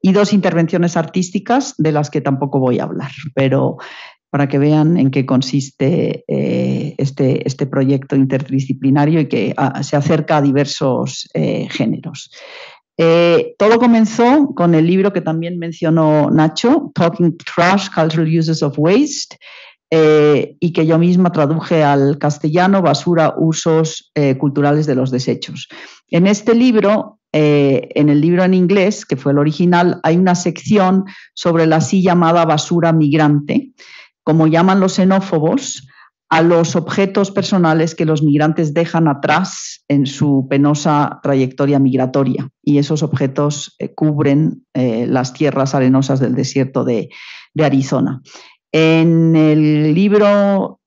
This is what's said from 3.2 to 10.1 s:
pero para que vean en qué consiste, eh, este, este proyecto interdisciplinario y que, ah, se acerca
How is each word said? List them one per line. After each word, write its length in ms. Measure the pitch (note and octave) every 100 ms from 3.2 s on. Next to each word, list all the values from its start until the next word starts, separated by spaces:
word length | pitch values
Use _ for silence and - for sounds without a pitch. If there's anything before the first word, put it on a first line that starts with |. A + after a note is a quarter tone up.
| -
pero 440 | - C3+ C3+ C3 - - - - _ _
para 160 | C#3 C#3
que 120 | C#3
vean 400 | D3 D3+ D#3 F3
en 120 | C3+
qué 140 | C#3
consiste, 1000 | C3 B2+ C#3 - C3 _ C3+ - A1+ - -
eh, 680 | C#2 C#2 B1+ B1+ C2+ D3 -
este, 500 | C3+ - C3+ - -
este 180 | C3 C3+
proyecto 480 | C#3 C3+ C#3 C3+
interdisciplinario 1040 | C#3 C3+ C3 - C3+ C3+ - C3+ C#3+ D3 D#3+
y 60 | D3
que, 280 | B2+ F#2+ -
ah, 260 | C#3 C#3
se 140 | C#3 D3
acerca 400 | C#3